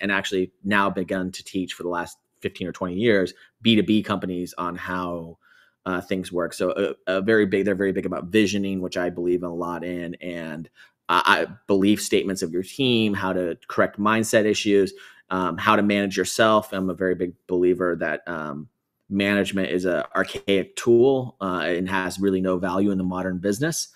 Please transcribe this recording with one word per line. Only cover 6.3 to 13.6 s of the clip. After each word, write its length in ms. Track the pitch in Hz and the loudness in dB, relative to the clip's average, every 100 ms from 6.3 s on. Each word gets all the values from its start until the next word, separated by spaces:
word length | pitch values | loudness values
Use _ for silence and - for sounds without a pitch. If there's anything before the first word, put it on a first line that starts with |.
work. 220 | 87 85 | -4 -4
So 420 | - 90 92 90 - - | -2 -2 0 -2 -2 -2
a, 100 | 95 | 0
a 40 | |
very 240 | 98 110 101 | 4 4 4
big, 200 | 98 98 | 2 2
they're 100 | 95 | 0
very 180 | 98 | 0
big 120 | 92 95 | 0 -4
about 200 | 82 87 | -6 0
visioning, 560 | 110 98 101 98 95 | 4 4 2 -2 -2
which 160 | 90 95 | -4 -4
I 120 | 90 | -4
believe 340 | 87 87 90 | -2 0 0
a 60 | 87 | -2
lot 340 | 85 87 85 | -6 -6 -6
in, 320 | 85 87 85 85 | -6 -8 -8 -10
and 540 | 87 85 80 78 80 _ - _ - | -10 -10 -10 -10 -14 _ -20 _ 0
I, 380 | 87 - 90 82 | 2 4 2 0
I, 60 | - - | -6 0
belief 360 | 98 101 104 | 2 4 2
statements 400 | - 104 78 92 | 2 0 0 -2
of 80 | 85 | -4
your 120 | 85 | -4
team, 500 | 95 - 131 117 110 | -6 -2 2 2 2
how 180 | 98 95 | 0 -2
to 240 | 92 87 - | -2 -2 -6